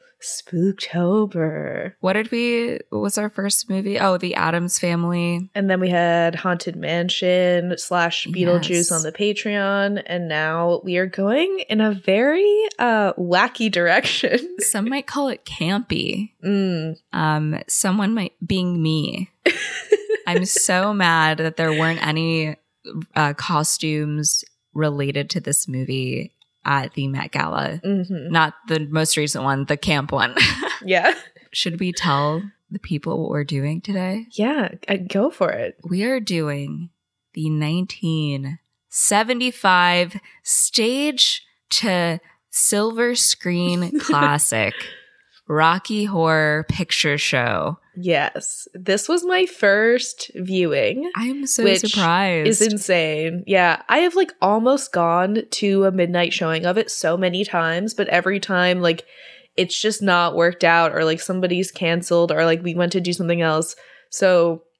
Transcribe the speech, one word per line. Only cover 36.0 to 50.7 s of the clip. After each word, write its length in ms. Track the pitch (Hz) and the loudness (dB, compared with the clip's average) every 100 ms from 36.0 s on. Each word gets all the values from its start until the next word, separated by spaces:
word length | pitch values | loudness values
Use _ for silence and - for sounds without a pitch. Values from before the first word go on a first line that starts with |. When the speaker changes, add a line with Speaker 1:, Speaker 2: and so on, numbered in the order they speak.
Speaker 2:
are 160 | 226 262 | -2 -2
doing 720 | 208 175 151 143 143 151 170 _ _ _ _ | -2 -2 -2 -4 -8 -10 -12 _ _ _ _
the 160 | - 156 | -6 -4
nineteen 1080 | 151 151 170 185 - 160 160 147 139 135 165 _ _ _ | -2 -2 -2 -4 -4 -4 -2 -2 -4 -6 -10 _ _ _
seventy-five 1300 | - - 202 226 247 247 240 196 180 175 175 175 196 - - | -2 2 2 2 0 -2 0 2 4 6 4 0 -4 -16 -14
stage 1040 | - - - - 226 262 294 254 - - - _ - | -2 0 0 2 0 0 0 2 0 0 -8 _ -6
to 480 | - 220 180 170 165 _ _ _ | -2 0 0 0 -2 _ _ _
silver 640 | - - 208 220 226 240 | 0 2 2 0 0 0
screen 840 | 240 - - 180 175 175 175 175 294 | 2 0 0 -2 0 0 0 0 -2
Speaker 1:
<laughs> 0 | |
Speaker 2:
classic, 720 | - 147 143 143 - 113 101 - - - - _ _ _ - | 0 2 4 2 0 0 -2 -4 -12 -16 -20 _ _ _ -4
Rocky 580 | 156 160 180 - 214 | 2 4 2 -2 -4
Horror 600 | 208 190 160 156 156 151 156 | -2 0 2 4 2 0 -2
Picture 480 | - 170 - 151 147 | -4 -2 0 0 0
Show. 600 | - 135 120 92 76 170 _ | 0 0 2 0 -2 -6 _
Speaker 1:
Yes. 720 | 185 180 151 147 - - - - | -8 0 0 0 -4 -10 -12 -14
This 340 | 185 185 196 - | -10 -2 0 2
was 160 | 349 | 0
my 220 | 349 370 | 2 0
first 840 | 359 - 208 202 226 247 - - - | 0 2 4 4 4 2 0 -10 -14
viewing, 760 | - 185 185 170 | -10 -4 0 2